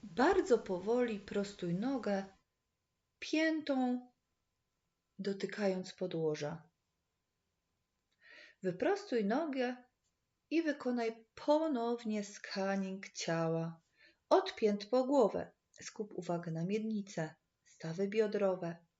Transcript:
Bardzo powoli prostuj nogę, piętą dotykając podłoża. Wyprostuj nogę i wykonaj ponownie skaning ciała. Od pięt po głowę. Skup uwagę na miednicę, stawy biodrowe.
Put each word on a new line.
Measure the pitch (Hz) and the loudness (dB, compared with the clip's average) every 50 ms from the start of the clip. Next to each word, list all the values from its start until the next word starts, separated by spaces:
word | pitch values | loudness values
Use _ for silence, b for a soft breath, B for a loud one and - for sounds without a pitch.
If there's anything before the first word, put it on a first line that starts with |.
| - | -16
Bardzo | 208 - - 254 330 403 381 339 - 240 214 | -10 0 2 4 4 4 4 4 4 2 2
powoli | - - - 175 180 208 240 247 247 233 220 196 | 2 -2 -4 -4 0 0 2 2 2 0 -2 -6
prostuj | - - - 202 202 196 - - - 175 170 | -8 -4 -2 -2 -2 -2 -6 -6 -4 -2 -2
nogę, | 185 214 262 277 254 214 214 202 196 196 196 - _ _ _ _ _ _ _ _ _ _ _ _ _ _ _ _ _ | 0 0 -2 -2 -2 -2 0 -2 -2 -2 -6 -14 _ _ _ _ _ _ _ _ _ _ _ _ _ _ _ _ _
piętą | - - - 311 320 320 320 311 294 - 277 262 254 247 247 247 247 - _ _ _ _ _ _ _ _ _ _ _ _ _ _ _ _ _ _ _ _ _ - | -6 -2 0 2 2 2 0 0 0 0 0 2 2 2 0 -2 -4 -10 _ _ _ _ _ _ _ _ _ _ _ _ _ _ _ _ _ _ _ _ _ -8
dotykając | 190 202 196 196 - 190 - - 208 196 190 185 180 - - | -4 -4 -4 -4 -4 -6 -4 0 0 0 0 0 -4 -8 -8
podłoża. | - 185 180 170 165 160 156 151 151 151 147 165 160 - - _ _ _ _ _ _ _ _ _ _ _ _ _ _ _ _ _ _ _ _ _ _ _ _ _ _ _ _ _ B B B B B B B B B - | -6 -6 -4 -2 0 0 0 0 0 -4 -6 -6 -8 -12 -18 _ _ _ _ _ _ _ _ _ _ _ _ _ _ _ _ _ _ _ _ _ _ _ _ _ _ _ _ _ B B B B B B B B B -4
Wyprostuj | 185 170 175 247 311 403 392 - - 269 233 208 | -4 -2 2 2 2 2 2 0 0 0 2 2
nogę | 196 220 277 339 311 262 277 247 247 254 - - _ _ _ _ _ _ _ _ _ _ _ _ _ | 4 2 2 2 0 0 0 0 0 -2 -6 -12 _ _ _ _ _ _ _ _ _ _ _ _ _
i | 294 330 | 0 2
wykonaj | 320 311 277 302 - 254 247 240 233 226 233 - - _ _ | 2 2 -2 0 -2 -2 0 0 0 -2 -4 -6 -16 _ _
ponownie | - - - 294 302 320 320 285 240 233 233 240 233 233 220 214 214 208 | -6 2 4 4 4 4 2 0 0 0 0 -2 -2 -2 -2 -2 -2 -4
skaning | 202 - - - - - 196 190 196 196 196 190 190 190 196 196 - | -6 -10 -14 -12 -8 -4 -2 0 0 0 0 -2 -4 -6 -8 -10 -14
ciała. | _ - - - 165 165 165 165 165 165 165 165 165 - _ b b b b b b b b _ | _ -8 -4 -2 0 0 2 0 0 0 -2 -4 -6 -10 _ b b b b b b b b _
Od | - 370 370 - - | 6 6 6 2 -4
pięt | - 226 208 208 202 - | 2 2 2 2 2 -2
po | - - 254 262 | 0 2 2 4
głowę. | 254 285 285 233 - - - - - _ _ _ _ _ - | 4 6 6 6 6 4 -2 -6 -8 _ _ _ _ _ -16
Skup | - - - - 214 202 - | -16 -16 -8 -8 -8 -8 -6
uwagę | - 170 - 175 170 170 170 | -10 -4 -2 -4 -2 -2 -4
na | 160 160 165 | -4 -2 -2
miednicę, | 185 202 220 214 220 220 208 196 196 - - 160 156 151 _ _ _ _ _ _ | -2 -2 -2 -2 -2 -4 -4 -4 -6 -6 -6 -6 -6 -8 _ _ _ _ _ _
stawy | _ - _ - 160 165 180 196 202 | _ -20 _ -8 -8 -2 -2 -2 0
biodrowe. | 202 220 220 214 208 202 202 190 185 180 175 170 165 - _ _ _ | 2 2 2 2 2 2 2 2 2 0 -2 -6 -6 -8 _ _ _